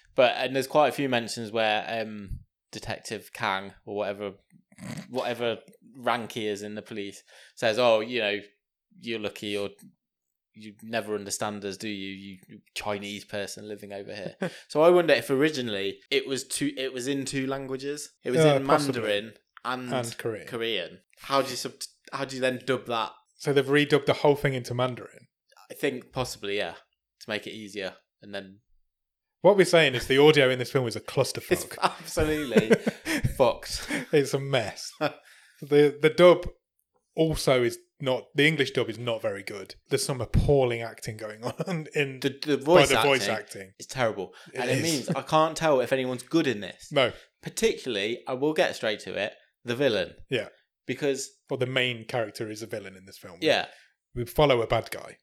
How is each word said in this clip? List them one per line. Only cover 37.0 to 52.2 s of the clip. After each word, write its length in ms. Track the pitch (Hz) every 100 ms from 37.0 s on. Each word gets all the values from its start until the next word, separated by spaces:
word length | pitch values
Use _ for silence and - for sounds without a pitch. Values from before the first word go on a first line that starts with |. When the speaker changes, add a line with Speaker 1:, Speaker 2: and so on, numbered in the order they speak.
| _
Speaker 2:
also 480 | - 160 151 - 131
is 160 | 120 120 _ -
not, 240 | 139 123 -
the 120 | 139 147
English 260 | 156 131
dub 180 | - 110
is 80 | 107
not 240 | 120 113
very 200 | 110 101
good. 320 | 95 101 98 - -
There's 160 | 131
some 160 | - 131
appalling 640 | 107 - - 143 127 117
acting 340 | 113 113 - 110
going 260 | 110 107
on 420 | 117 - 170 175 156
<laughs> 40 |
in 260 | 156 139 131
Speaker 1:
The, 180 | 135 131
the 120 | 151 135
Speaker 2:
by 60 |
Speaker 1:
voice 240 | 135 175 135
Speaker 2:
the 60 | 127
voice 320 | 139 135 101
Speaker 1:
acting 340 | 110 - 107
Speaker 2:
acting. 100 | 95 -
Speaker 1:
is 80 | -
terrible. 480 | 135 117 98 90 - -
Speaker 2:
It 80 | -
Speaker 1:
And 100 | 123
it 80 | 131
Speaker 2:
is. 40 |
Speaker 1:
means 260 | 160 151 113
I 120 | 135
can't 340 | 127 160 160 156
tell 240 | 160 135
if 120 | 120
anyone's 280 | 135 127 127
good 220 | - 165 147
in 140 | 104
this. 280 | 92 - -
Speaker 2:
No. 200 | 147 120 - - _
Speaker 1:
Particularly, 760 | 165 - 226 226 135 104 104 120 -
I 60 |
will 180 | 131 147
get 220 | 156 170 -
straight 240 | 113 104
to 140 | -
it, 180 | 92 101 - _ _
the 100 | 120 120
villain. 380 | 143 104 85 - -
Speaker 2:
Yeah. 200 | 127 98 _ _ _ -
Speaker 1:
Because 440 | 123 147 131 - _ -
Speaker 2:
Well, 100 | 135
the 80 | 127
main 380 | 131 127 117 110
character 440 | 127